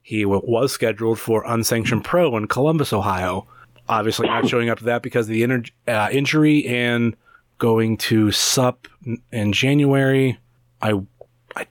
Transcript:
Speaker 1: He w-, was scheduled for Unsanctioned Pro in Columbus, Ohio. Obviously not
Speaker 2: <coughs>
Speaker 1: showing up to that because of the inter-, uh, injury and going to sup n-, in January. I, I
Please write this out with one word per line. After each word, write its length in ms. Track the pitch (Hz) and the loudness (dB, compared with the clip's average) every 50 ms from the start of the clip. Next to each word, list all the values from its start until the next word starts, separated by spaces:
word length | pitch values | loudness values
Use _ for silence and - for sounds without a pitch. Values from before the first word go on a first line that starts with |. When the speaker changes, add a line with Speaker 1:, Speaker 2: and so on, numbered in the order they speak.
| _ | _
Speaker 1:
He 200 | - 113 107 104 | -8 -4 -2 0
w-, 180 | 101 98 98 - | 0 0 0 0
was 280 | 127 117 113 131 135 - | 0 0 0 0 0 -2
scheduled 460 | - 123 117 107 101 113 113 113 104 | -2 -2 -2 -2 0 0 -2 -2 -2
for 240 | - - 113 107 - | 0 0 0 0 0
Unsanctioned 580 | - 117 117 110 - 120 117 110 - - - - | -2 -2 -2 0 0 -2 -2 0 0 -2 -2 -2
Pro 320 | - - 175 180 151 120 | 0 2 2 2 2 0
in 100 | 110 104 | -2 -4
Columbus, 460 | 101 - - 135 151 160 160 143 - - | -4 -2 0 2 2 2 2 0 0 -2
Ohio. 540 | 104 - 104 95 - 107 110 104 98 - - - - - _ _ - _ - | -2 -2 -2 -2 -2 -2 -4 -4 -6 -8 -12 -20 -20 -20 _ _ -20 _ -2
Obviously 380 | 123 110 104 113 113 - 117 - | -2 0 0 0 -2 0 -2 -2
not 200 | 117 113 113 - | 0 0 0 0
Speaker 2:
<coughs> 0 | |
Speaker 1:
showing 200 | 127 123 117 117 | 0 0 0 0
up 80 | 113 - | -2 -2
to 60 | 110 | -2
that 180 | 120 120 120 - | -2 -2 -2 -4
because 240 | 123 - 123 113 | -2 -2 -2 -2
of 40 | 104 | 0
the 120 | 110 110 117 | 0 0 0
inter-, 200 | 123 131 123 117 - - _ _ - | 0 0 -2 -4 -6 -16 _ _ -2
uh, 200 | 117 110 104 101 113 | 0 0 0 0 0
injury 520 | 139 143 131 - 156 151 151 151 147 - | 0 0 2 2 4 4 4 4 4 2
and 500 | 123 123 123 120 120 120 117 117 117 107 - _ _ _ - _ _ _ _ | 0 -2 -2 0 0 0 0 0 0 -2 -4 _ _ _ -20 _ _ _ _
going 380 | - 117 113 113 113 113 110 | 0 2 2 2 2 0 -2
to 340 | 107 - - 113 110 107 104 | -2 -2 0 2 2 2 2
sup 560 | 101 - - - - 135 127 123 120 - _ - _ _ - | 2 0 0 0 0 2 0 0 0 -4 _ -20 _ _ -10
n-, 140 | 123 117 - - _ - | -10 -10 -10 -10 _ -6
in 200 | 113 104 104 98 | -2 -2 0 0
January. 840 | - - 131 143 147 147 139 139 135 135 135 135 135 135 131 117 - _ _ _ _ _ _ _ _ - | 0 0 2 2 2 2 2 2 2 2 2 2 2 2 0 0 -4 _ _ _ _ _ _ _ _ -2
I, 180 | 110 107 98 98 - _ _ - _ _ _ _ _ - | -2 -2 -2 -4 -8 _ _ -20 _ _ _ _ _ -12
I 100 | - - - | -12 -12 -8